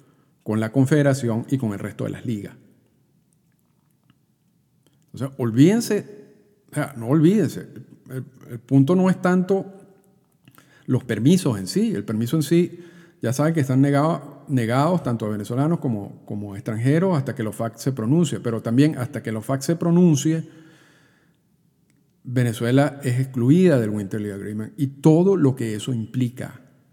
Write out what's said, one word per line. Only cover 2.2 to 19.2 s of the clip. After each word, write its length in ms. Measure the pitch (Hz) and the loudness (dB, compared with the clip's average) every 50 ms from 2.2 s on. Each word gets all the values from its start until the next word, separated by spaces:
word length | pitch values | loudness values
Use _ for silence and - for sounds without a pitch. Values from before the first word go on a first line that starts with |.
| - | -8
ligas. 300 | - 107 101 95 - - - _ _ _ _ _ _ _ _ _ _ _ _ _ _ _ _ _ _ _ _ _ _ _ _ _ _ _ _ _ _ _ _ _ _ _ _ _ _ _ _ _ _ _ _ _ _ _ _ _ _ | -6 -6 -6 -8 -12 -18 -20 _ _ _ _ _ _ _ _ _ _ _ _ _ _ _ _ _ _ _ _ _ _ _ _ _ _ _ _ _ _ _ _ _ _ _ _ _ _ _ _ _ _ _ _ _ _ _ _ _ _
O 60 | - 98 | -10 -8
sea, 140 | 131 135 - - | -8 -8 -6 -4
olvídense, 880 | 127 117 110 120 143 180 214 233 220 - 214 202 - - - - - - _ _ _ _ _ _ _ _ | -4 0 2 4 4 4 4 0 0 -2 -4 -4 -4 -8 -16 -20 -20 -20 _ _ _ _ _ _ _ _
o 40 | - | -6
sea, 200 | 147 139 - - | -6 -6 -6 -8
no 120 | 117 117 117 | -8 -2 0
olvídense, 580 | 143 165 147 170 208 220 160 - - - - - - - - - - - - 131 | 2 4 6 6 6 4 2 0 -2 -6 -14 -16 -18 -20 -20 -20 -20 -20 -18 -14
el, 140 | 127 131 123 - - - - - | -14 -14 -14 -14 -18 -20 -18 -16
el 80 | 120 117 | -16 -12
punto 340 | - - 135 139 135 143 180 | -4 2 4 4 6 6 4
no 140 | 190 185 185 | 2 4 2
es 120 | 180 185 | 2 2
tanto 500 | - 180 180 185 175 185 196 190 - - - - - - _ _ _ _ _ _ _ _ _ _ _ _ _ _ - _ _ _ _ | 0 0 2 2 2 0 0 -2 -2 -6 -14 -20 -20 -20 _ _ _ _ _ _ _ _ _ _ _ _ _ _ -20 _ _ _ _
los 200 | - 127 123 - | -2 -2 -2 -2
permisos 540 | - 113 101 117 143 185 180 - 147 110 98 | -2 -2 2 4 4 4 4 4 0 -2 -2
en 80 | 95 | -4
sí. 260 | 92 - 190 220 233 170 | -4 -2 -2 0 0 -2
El 100 | 101 110 | -4 -6
permiso 320 | - 110 107 117 120 165 | -4 -4 -4 -2 -2 -2
en 60 | 160 | -2
sí, 420 | 151 - 170 170 175 170 - - - - - - - _ _ _ | 0 2 2 2 2 0 -4 -12 -20 -20 -20 -20 -20 _ _ _
ya 100 | - 113 | -4 -4
saben 220 | 131 - 147 160 160 | -2 0 0 0 0
que 60 | 160 | 0
están 200 | 131 135 131 131 | 0 2 2 2
negado-, 640 | 139 143 143 139 147 160 170 165 - - - - - - | 4 4 4 2 2 0 0 -4 -6 -12 -20 -16 -8 -4
negados 540 | 139 123 113 110 120 135 143 170 185 165 | -2 -2 0 0 0 0 2 2 0 0
tanto 220 | - 127 117 110 110 | -2 -2 -4 -4 -4
a 60 | 107 | -4
venezolanos 500 | 107 104 101 101 120 127 143 160 170 165 | -6 -6 -6 -6 -2 -2 0 0 0 -2
como, 420 | 156 135 113 101 98 - - - - | -2 -4 -4 -4 -6 -10 -16 -18 -14
como 260 | - 107 101 101 101 | -12 -10 -10 -10 -10
a 60 | 98 104 | -12 -12
extranjeros 580 | - - 110 110 117 135 147 165 190 190 180 | -8 -8 -6 -2 2 2 2 2 2 0 0
hasta 180 | 139 131 127 110 | -2 -2 -4 -6
que 80 | - | -6
la 60 | 110 107 | -6 -6
ofac 300 | 104 - 113 113 - - | -6 -6 -6 -8 -6 -6
se 140 | - 139 | -6 -4
pronuncie, 480 | 131 131 107 113 147 175 175 - 117 98 | -4 -2 0 0 2 2 2 0 -2 -4
pero 200 | - 120 113 110 | -6 -6 -6 -4
también 380 | - 120 117 127 147 156 151 123 | -4 0 4 4 4 4 2 -2
hasta 240 | 120 - - 113 | -6 -8 -8 -8